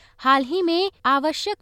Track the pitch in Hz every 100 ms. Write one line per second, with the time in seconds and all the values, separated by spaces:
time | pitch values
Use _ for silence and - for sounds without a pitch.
0 | _ _ 262 269 254 349 349 339 381 -
1 | 247 277 294 311 - 415